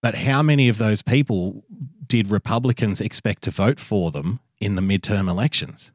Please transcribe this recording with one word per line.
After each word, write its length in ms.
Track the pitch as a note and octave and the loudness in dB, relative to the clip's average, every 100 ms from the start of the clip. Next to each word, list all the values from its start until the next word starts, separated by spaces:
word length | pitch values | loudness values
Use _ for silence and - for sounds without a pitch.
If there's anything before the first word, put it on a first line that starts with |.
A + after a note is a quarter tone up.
But 160 | A#2+ G#2+ | 0 0
how 260 | - C3+ | 0 2
many 260 | D3+ C#3+ B2+ | 4 6 6
of 100 | G#2+ | 4
those 240 | A2+ G#2 | 2 2
people 600 | - - C#3 G#2 F2+ - - A#3 C3+ - | 2 2 2 0 -2 -6 -16 -14 -14 -14
did 260 | D3 A#2+ G2+ | -2 0 2
Republicans 680 | G2+ - A2+ B2 B2 A2 F#2+ | 0 0 0 0 0 0 -2
expect 420 | G#2 - - G2 | -4 -4 -4 -4
to 80 | - | -6
vote 280 | - G2 C#3 | 0 0 0
for 320 | - G#2 F2 | -2 -2 -2
them 300 | D2 D2+ A#2+ _ _ | -4 -6 -6 _ _
in 140 | G#2 | -4
the 80 | F#2+ | -2
midterm 460 | F#2+ G2 - G2+ F#2+ | 0 -2 0 -2 0
elections? 640 | F2+ C3 - - - - | 0 0 -2 -8 -12 -20